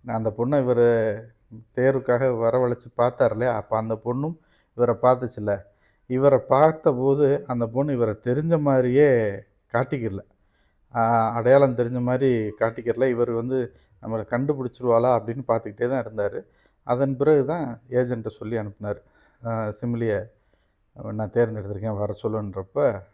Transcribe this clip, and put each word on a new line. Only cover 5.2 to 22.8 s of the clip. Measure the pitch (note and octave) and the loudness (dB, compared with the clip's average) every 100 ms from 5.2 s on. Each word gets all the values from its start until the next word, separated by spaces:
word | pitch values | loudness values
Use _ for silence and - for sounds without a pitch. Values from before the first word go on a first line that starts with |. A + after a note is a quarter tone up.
| B2 - G#2 G2 - _ _ _ | -2 -6 -4 -4 -6 _ _ _
இவரை | - B2+ C#3 C3 | -6 2 4 4
பார்த்தபோது | - C3 D#3 D#3 D#3+ B2 C3+ C#3 C#3+ C#3+ - | 2 4 4 4 0 0 0 2 2 2 -2
அந்த | B2 A#2 | -4 -2
பொண்ணு | B2 D3 | -2 -2
இவரை | B2+ A2+ G#2 | 0 -2 -2
தெரிஞ்ச | B2 B2 D#3+ E3 | -2 -2 0 0
மாதிரியே | C#3+ C3 B2+ C3 D3 A#2+ G#2+ G2 - _ _ | 2 2 4 4 4 4 0 -4 -14 _ _
காட்டிக்கல. | A#2 B2+ C#3 A2 G2 - _ _ _ _ _ _ | -4 -2 -4 -4 -6 -12 _ _ _ _ _ _
ஆ, | A#2+ A2+ A#2 A2+ | -2 2 2 0
அடையாளம் | A#2 A#2 C#3 C#3 | 0 4 6 6
தெரிஞ்ச | A#2+ A#2 B2 | 2 -2 -2
மாதிரி | B2 B2+ C3+ A#2+ G#2+ - | -2 0 2 2 -2 -2
காட்டிக்கல. | A2+ A#2 A#2 A2+ C3 | -4 -2 -4 0 0
இவர் | A#2+ A#2+ | 0 -2
வந்து | A#2 B2 C3 A#2+ _ _ _ | -2 -2 -4 -4 _ _ _
நம்மளை | A2 A2+ G#2 | -8 -8 -4
கண்டுபிடிச்சிருவாளா | A#2+ C#3+ C#3 B2 - B2 A#2 B2 A#2+ | -4 -2 -4 -6 -4 2 2 4 2
அப்படின்னு | G#2+ A#2+ B2+ | -2 -8 -2
பார்த்துக்கிட்டே | A2+ G#2+ G2+ A#2+ | -2 -4 -6 -4
தான் | C3 | -2
இருந்தாரு. | A2+ A2 G2+ - - _ _ _ | -4 -4 -4 -6 -14 _ _ _
அதன் | - B2 C#3 C3 | -4 -2 0 2
பிறகு | C#3+ D3+ | 4 4
தான் | C3 E3+ C#3 A2+ _ | 2 -4 -6 -8 _
ஏஜென்ட்டை | B2 B2 A#2 A2 | -2 0 -4 -8
சொல்லி | - A2 A2+ | -10 -6 -6
அனுப்புனாரு. | G#2 G2 G#2 G2+ _ _ _ _ | -6 -10 -8 -8 _ _ _ _
ஆ, | A#2 A2+ G#2+ G#2 | -6 -4 -6 -6
"சிம்லியை | A#2+ A#2+ A2+ G2+ G#2+ _ _ _ _ _ _ - G#2+ | -6 -2 -2 -2 -6 _ _ _ _ _ _ -16 -10
நான் | G#2+ G#2+ | -8 -2
தேர்ந்தெடுத்திருக்கேன், | A#2+ A#2 A2 G2 G2+ A2 G2+ | 0 0 -2 -10 -8 -6 -4
வர | G#2 G2+ | -6 -6
சொல்லுன்றப்ப" | A2 A2 G#2 F#2 F#2+ C#3+ | -6 -6 -6 -10 -8 -2